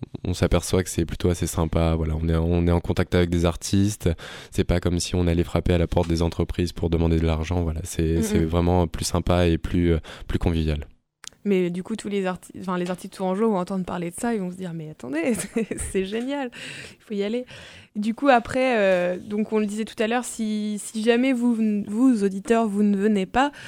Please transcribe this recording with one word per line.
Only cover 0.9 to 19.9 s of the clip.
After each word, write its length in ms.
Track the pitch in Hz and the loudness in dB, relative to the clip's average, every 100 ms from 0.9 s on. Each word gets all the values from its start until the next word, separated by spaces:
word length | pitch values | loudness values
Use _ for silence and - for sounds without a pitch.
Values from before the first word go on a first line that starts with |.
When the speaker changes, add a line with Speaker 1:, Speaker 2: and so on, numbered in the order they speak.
| - 82 | -2 -4
Speaker 1:
plutôt 220 | - 90 | 0 0
assez 200 | 87 85 | 0 -2
sympa. 480 | - 82 85 82 82 | 0 0 2 2 2
Voilà, 180 | 80 78 | 0 -2
on 140 | 82 | 0
est, 60 | 82 | 2
on 280 | 82 87 87 | 2 2 4
est 60 | |
en 80 | 87 | 2
contact 340 | - 90 87 | 2 0 2
avec 160 | 90 87 | 2 2
des 140 | 85 | 2
artistes. 680 | 85 - - 98 101 107 92 80 - - - | 2 0 -2 2 2 0 -2 -2 -6 -16 -6
C'est 120 | - | -2
pas 160 | - 87 | 0 2
comme 220 | - 87 | 2 0
si 140 | - 92 | 0 0
on 120 | 87 | 2
allait 160 | 85 | 2
frapper 300 | 85 87 - | 2 0 2
à 40 | 87 | 2
la 100 | 82 | 2
porte 200 | 87 82 | 2 2
des 140 | 82 | 2
entreprises 500 | 85 - 85 - 87 | 0 0 -2 -2 -4
pour 180 | - 85 | -2 0
demander 300 | 82 82 80 | 2 2 2
de 60 | 82 | 2
l'argent. 360 | 78 80 87 | 0 0 -2
Voilà, 200 | 82 78 | -2 -4
c'est, 360 | 85 - 80 82 | -6 -2 0 2
Speaker 2:
Mm, 40 | |
Speaker 1:
c'est 160 | - 98 | 2 2
Speaker 2:
mm. 60 | 80 | 2
Speaker 1:
vraiment 420 | 87 87 90 85 | 2 4 4 2
plus 160 | - | -2
sympa 440 | - 87 82 90 87 | -2 -2 2 2 4
et 100 | 82 | 2
plus, 380 | - 90 85 82 | 0 0 2 2
euh, 40 | - - - | -2 -12 -6
plus 120 | - | -2
convivial. 480 | 90 82 78 76 - - _ _ - - 208 | 0 2 0 -2 -6 -16 _ _ -20 -8 -2
Speaker 2:
Mais 240 | 185 180 | 0 0
du 140 | 175 | -4
coup, 120 | 180 220 | -8 -8
tous 140 | 208 | -6
les 160 | 196 185 | -4 -4
arti-, 260 | 180 - - | -6 -12 -12
enfin, 180 | 190 180 | -6 -4
les 120 | 180 | -4
articles 260 | 180 196 - | -6 -10 -6
tourangeaux 340 | 185 185 226 | -4 0 0
vont 60 | 190 | 0
entendre 260 | 180 190 180 | -2 -4 -6
parler 240 | 180 170 | -6 -8
de 60 | - | -6
ça, 140 | 240 | -4
ils 80 | 226 | -4
vont 100 | 180 | -4
se 60 | 180 | -8
dire, « 160 | 185 165 | -10 -10
Mais 140 | 156 | -12
attendez, 440 | 151 240 294 311 202 | -12 -8 -4 -2 -2
<laughs> 180 | 196 | -4
c'est, 140 | - 214 - - | -4 -4 -6 -6
c'est 140 | 196 190 | -4 -2
génial, 440 | 220 247 285 254 - - - - - | -4 -4 -6 -6 -10 -14 -14 -18 -18
il 40 | |
faut 100 | - | -8
y 100 | 202 | -4
aller. » 220 | 202 240 247 - - - - 214 | -2 -4 -6 -14 -20 -20 -12 -6
Du 180 | 208 | -4
coup, 140 | 220 285 | 2 4
après, 500 | 240 220 254 262 233 | 4 4 0 2 4
euh, 400 | 196 180 180 180 | 4 4 2 -4
donc 360 | 214 208 208 | -6 -4 -2
on 60 | 220 | 0
le 60 | 208 | -2
disait 200 | 214 | -4
tout 100 | 214 | -6